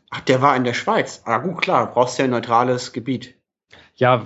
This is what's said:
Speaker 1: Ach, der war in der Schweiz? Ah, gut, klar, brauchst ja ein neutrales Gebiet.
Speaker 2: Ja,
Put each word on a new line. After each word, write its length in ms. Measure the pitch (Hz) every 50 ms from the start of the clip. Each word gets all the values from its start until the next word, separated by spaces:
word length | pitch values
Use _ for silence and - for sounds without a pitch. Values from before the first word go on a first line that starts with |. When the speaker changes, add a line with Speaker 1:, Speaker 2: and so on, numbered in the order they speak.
| _ _
Speaker 1:
Ach, 100 | - -
der 220 | - - 127 127
war 120 | 135 143 131
in 80 | 131 123
der 100 | 123 117
Schweiz? 480 | - - 196 226 185 - - - - -
Ah, 140 | 113 113 113
gut, 240 | 135 190 170 -
klar, 280 | - 185 170 127 113 113
brauchst 280 | - 120 123 123 - -
ja 80 | 135
ein 60 | 127
neutrales 600 | 123 117 113 120 117 117 123 127 127 123 - -
Gebiet. 420 | - 123 113 135 131 113 - - - _ _ _ _ _ _ _ - - - _ _
Speaker 2:
Ja, 260 | - 127 123 127 113 104